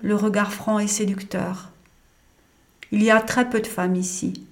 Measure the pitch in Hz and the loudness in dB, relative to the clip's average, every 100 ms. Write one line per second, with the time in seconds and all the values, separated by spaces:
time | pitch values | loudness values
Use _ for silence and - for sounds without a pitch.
0 | 208 208 214 202 196 - - 208 208 - | 0 2 2 2 0 -2 -2 0 0 0
1 | 196 196 196 180 175 190 - - _ _ | 0 -2 -4 -4 -4 -6 -12 -20 _ _
2 | _ _ _ _ _ _ _ _ - 208 | _ _ _ _ _ _ _ _ -4 2
3 | 220 220 220 247 247 220 220 - 180 180 | 6 4 4 0 2 0 -2 -2 0 0
4 | 180 - - - - | -2 -4 -6 -6 -14